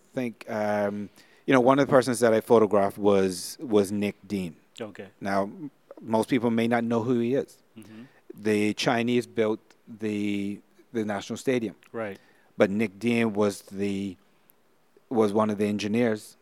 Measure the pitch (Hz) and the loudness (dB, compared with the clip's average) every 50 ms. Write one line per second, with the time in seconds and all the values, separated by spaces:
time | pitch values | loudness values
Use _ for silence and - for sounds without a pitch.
0 | _ _ - 131 127 120 107 - - - 117 107 107 104 104 104 104 101 101 104 | _ _ -8 -6 -6 -6 -8 -12 -12 -8 -6 -4 -2 -2 0 0 -2 -2 -4 -6
1 | 104 92 _ - - _ _ _ - - 139 131 120 131 135 143 139 - 147 131 | -10 -12 _ -20 -20 _ _ _ -2 2 4 4 6 6 4 4 4 4 4 4
2 | 117 135 120 107 120 113 110 110 - - 123 110 110 98 104 101 98 101 - - | 4 4 2 2 4 4 4 4 4 6 6 6 6 6 4 2 2 2 -2 0
3 | 101 101 101 98 95 95 92 90 - - - - 160 127 107 104 101 92 104 101 | 2 4 4 4 4 2 0 -4 -10 -12 -12 -12 -4 2 2 2 2 2 0 -4
4 | 104 101 - _ - 95 104 98 92 85 76 _ _ _ _ - 117 107 92 - | -4 -4 -6 _ -10 -6 -6 -4 -4 -6 -10 _ _ _ _ -14 -14 -14 -14 -16
5 | 101 95 _ - - 101 98 98 98 101 180 196 156 135 - _ _ - - - | -18 -18 _ -10 -6 -4 -2 -2 -2 -2 -6 -12 -14 -14 -16 _ _ -20 -20 -18
6 | 196 113 113 110 107 - 143 120 110 120 113 113 117 117 120 117 117 117 120 117 | -10 -4 -2 -2 0 0 0 0 0 0 0 0 0 0 0 0 0 0 -2 -2
7 | 110 123 127 117 117 117 135 135 - - - _ _ _ - 113 104 104 110 110 | 0 0 -2 -2 -2 -2 -2 -2 -4 -6 -10 _ _ _ -20 -20 -20 -20 -20 -20
8 | 123 143 _ _ _ - - - 104 107 107 104 104 107 104 - - 147 127 117 | -20 -20 _ _ _ -20 -16 -6 -2 0 0 2 2 0 -2 -2 0 0 0 0
9 | 117 120 123 123 117 107 - 117 110 107 110 - _ _ _ _ _ - 117 101 | 0 0 0 -2 -2 -2 -2 -2 -2 -2 -2 -4 _ _ _ _ _ -20 -14 -8
10 | 110 107 104 104 104 104 101 101 101 101 101 98 - _ _ _ _ _ - 117 | -6 -6 -4 -4 -2 -2 -4 -4 -4 -6 -8 -12 -16 _ _ _ _ _ -6 -6
11 | 107 107 104 98 - - 117 101 - 139 127 123 113 98 - _ _ - - 117 | -4 -4 -6 -6 -6 -8 -10 -8 -2 -2 -2 0 -2 -4 -8 _ _ -16 -10 -10
12 | 113 101 98 - _ _ _ _ _ _ _ - 110 98 98 107 113 101 95 98 | -8 -10 -10 -14 _ _ _ _ _ _ _ 2 2 2 2 0 -2 -2 -4 -4
13 | 107 117 120 117 117 113 101 101 107 104 98 - - - 101 98 101 101 98 98 | -2 0 2 2 2 0 2 2 0 0 0 -2 -10 -14 -8 -4 -4 -2 -2 -2
14 | 98 98 90 - _ _ _ _ _ _ _ _ _ _ _ _ _ _ _ _ | -4 -6 -8 -12 _ _ _ _ _ _ _ _ _ _ _ _ _ _ _ _
15 | _ - 135 110 110 104 98 110 110 107 104 98 104 104 104 101 104 104 107 117 | _ -4 0 2 2 2 2 2 0 0 0 0 0 -2 -2 -2 -2 -2 0 2
16 | 120 117 110 107 - - - _ | 2 2 0 -2 -6 -14 -20 _